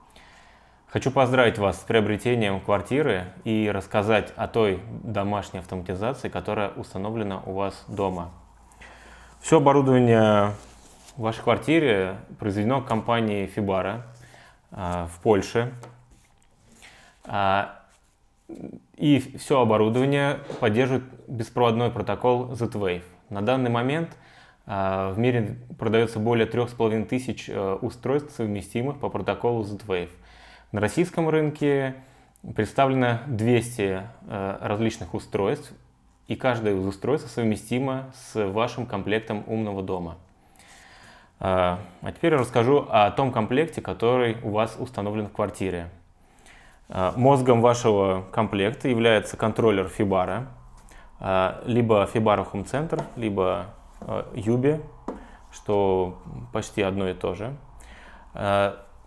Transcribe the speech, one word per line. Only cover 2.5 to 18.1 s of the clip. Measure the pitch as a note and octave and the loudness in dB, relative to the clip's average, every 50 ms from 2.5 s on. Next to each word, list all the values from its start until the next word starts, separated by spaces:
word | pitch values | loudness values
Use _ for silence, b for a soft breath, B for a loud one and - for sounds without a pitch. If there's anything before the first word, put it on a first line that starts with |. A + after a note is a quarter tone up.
| G2 F#2+ | -2 -2
квартиры | - - G2+ F#2+ F#2+ - A#2+ A#2 - C3 G2+ F#2 F2+ F#2 - - - | 0 0 0 0 0 0 0 0 2 0 0 -2 -4 -8 -12 -10 -4
и | - A2 G#2+ G#2+ G#2 G2+ | -2 0 0 0 0 -2
рассказать | G2 F#2 - - G#2+ G2 G#2+ A2+ G2+ F#2 - - | -4 -6 -2 -2 0 2 2 2 2 0 -2 -6
о | - G#2+ G2+ | -8 -6 -2
той | - A#2+ A2 G2+ F#2 F2+ G#2 A2+ A#2 - | 0 2 2 2 0 -2 -6 -12 -14 -12
домашней | - A#2 G#2+ G#2 G2 G2+ G#2 G2+ G2 - - F#2+ | -10 -6 -4 -4 -2 -2 -2 -4 -6 -8 -12 -12
автоматизации, | F#2 - F#2+ F#2 F2 - F#2+ F#2 G#2 A#2+ C3+ B2+ - | -10 -10 -10 -10 -6 -6 -6 -4 -4 -4 -4 -6 -8
которая | G2 - F#2+ F2 - G#2 G#2+ G2+ - | -8 -8 -6 -6 -4 -4 -4 -4 -4
установлена | - - A2 - - F#2+ G2 G#2+ A2+ A2+ G#2+ G2+ F#2+ F#2 - | -6 -10 -14 -10 -10 -8 -6 -6 -4 -4 -4 -4 -6 -8 -8
у | G2 F#2+ | -8 -6
вас | G2 G2 G2 - - - | -4 -4 -4 -6 -10 -14
дома. | - A2 G2+ G2 F#2+ F#2 F2 E2+ E2+ - - - - - _ - B B B B B B B B B B B B B B B | -10 -4 -2 -2 -2 -2 -4 -8 -10 -14 -20 -20 -20 -20 _ -20 B B B B B B B B B B B B B B B
Все | - - D#3+ D#3+ | 2 4 6 8
оборудование | C#3+ C#3 C#3 C#3+ C3+ C3 C3 B2+ B2 A#2 A2+ A2+ A2 G#2+ G#2+ G#2 G2+ G#2 G#2 B B B B B B B B B B B - | 8 8 6 6 6 6 6 6 6 6 6 6 8 6 6 6 4 2 0 B B B B B B B B B B B -10
в | - | -6
вашей | A2 A2+ A2+ - - | -4 -4 -4 -2 2
квартире | A#2+ A2+ - B2 D3 D#3 E3 D3+ C3 G#2+ F#2+ F#2 F#2 F#2+ G#2+ - - - - | 2 2 2 2 2 2 4 4 4 4 2 2 -2 -4 -10 -14 -18 -14 -6
произведено | A2+ G#2+ F#2+ G#2 G#2 A2+ C3+ C#3 | -4 -2 0 0 2 2 0 0
компанией | B2+ - A#2 G#2+ G#2+ - A#2 A#2 A2+ G#2+ G#2 G2+ G2 | 0 -2 -2 -2 0 0 0 2 2 0 0 -2 -4
Fibara, | F2+ - G#2+ G#2 G2 F#2+ F#2+ F#2 F#2+ G#2+ A#2 A#2+ - B B B B B B B B B B B _ | -4 -4 -4 -2 0 0 0 0 -2 -4 -6 -10 -14 B B B B B B B B B B B _
а, | - G#2 F#2+ F2 F2 F2 E2+ | -12 -8 -6 -4 -4 -4 -6
в | E2 E2 - | -8 -8 -2
Польше. | - A#2 G#2+ G2 F#2+ - - A#2 A#2+ B2 - - - - - - - _ - _ _ _ _ _ _ _ _ _ B B B B B B B B B B B B - | 4 4 4 4 4 0 -2 -2 -2 -2 -6 -12 -18 -20 -20 -20 -20 _ -20 _ _ _ _ _ _ _ _ _ B B B B B B B B B B B B -12
А, | - - G2+ G2 G2 F#2+ G2 G2+ - - - - _ _ _ _ _ | -6 -2 0 2 4 2 2 0 -2 -8 -18 -20 _ _ _ _ _